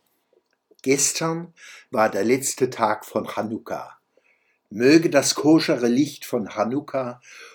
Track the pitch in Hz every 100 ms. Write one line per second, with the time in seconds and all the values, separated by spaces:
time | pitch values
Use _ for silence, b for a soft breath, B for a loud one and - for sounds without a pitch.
0 | _ _ _ _ _ _ _ _ 131 139
1 | - - 160 165 175 B B B B 120
2 | 110 104 110 135 - - 123 - 110 107
3 | - 110 - - 110 110 - 87 - -
4 | _ _ _ _ _ _ - 101 127 165
5 | 165 143 - - 147 160 160 131 120 123
6 | 151 - - 120 95 107 107 135 - 135
7 | 123 120 B B B